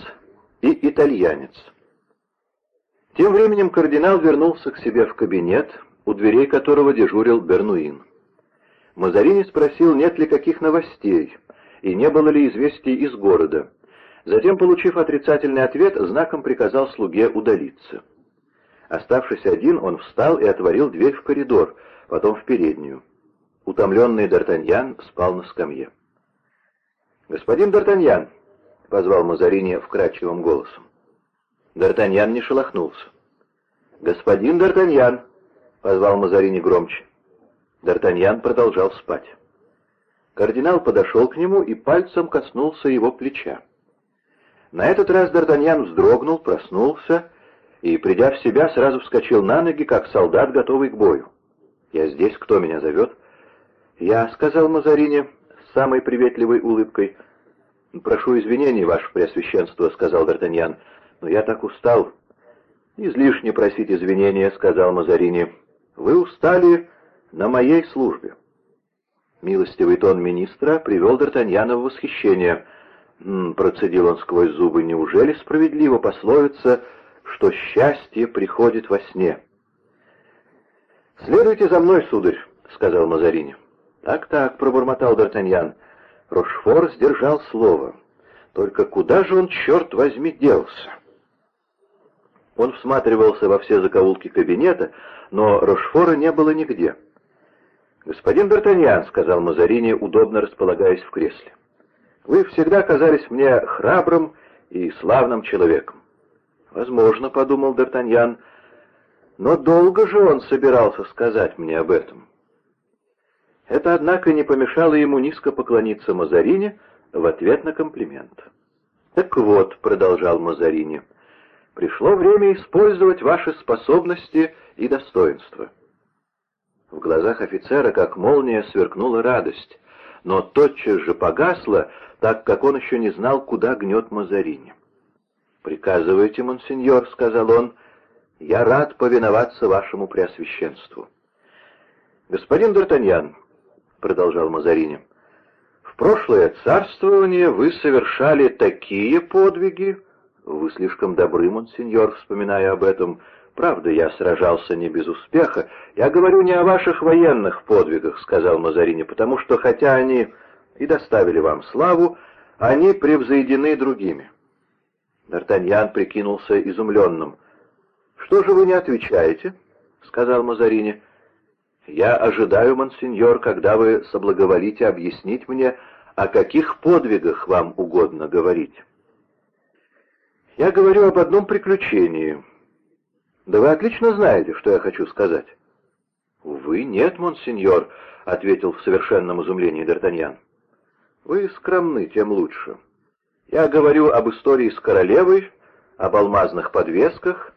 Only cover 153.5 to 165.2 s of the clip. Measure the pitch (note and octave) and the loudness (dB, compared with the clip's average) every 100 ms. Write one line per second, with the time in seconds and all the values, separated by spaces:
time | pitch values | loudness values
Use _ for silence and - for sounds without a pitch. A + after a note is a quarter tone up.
153.5 | - E3+ F2 E2 D#2+ D#2+ - F2+ E2 F2 | -4 -4 -2 -2 0 -2 -2 -2 0 0
154.5 | E2 - E2+ E2+ D#2+ D#2+ E2 - D#3+ D3+ | 0 -4 -6 -6 -6 -6 -10 -2 0 0
155.5 | G2 - - - - C#3 F3 F#3 F#3+ F3+ | -4 -10 -16 -14 -4 0 2 4 4 4
156.5 | F3 F3+ F#3 E3+ C#3 D#3+ E3+ E3 A#2+ G2 | 2 2 2 0 0 2 4 4 2 -2
157.5 | - - G#2 D#2 D#2+ D#2+ - - E2+ F2 | -6 0 2 2 -2 -6 -10 -4 0 2
158.5 | E2 E2 E2 E2+ D#2+ D#2+ - A2+ C3 - | 0 0 0 0 -2 -6 -4 -2 -4 -2
159.5 | A#2+ B2 A#2 C#3 C3 C3 B2+ G#2+ - _ | 0 0 2 2 2 2 -2 -2 -10 _
160.5 | _ _ - C#3+ D#3 - G#2+ F2 E2 D#2 | _ _ -10 -2 -2 0 0 2 0 0
161.5 | D2+ - B2+ F3 E3+ E3+ - - _ _ | -4 -6 -2 0 2 0 -2 -20 _ _
162.5 | - A#2 C#3+ F#3+ G3 D3 D3 B2 C#3 B2+ | -4 0 2 2 2 0 0 2 0 0
163.5 | C3+ D3+ C#3 C3+ A2+ F#2+ C#2+ - _ _ | 0 0 -2 -2 -4 -6 -8 -16 _ _
164.5 | _ _ _ _ _ _ _ | _ _ _ _ _ _ _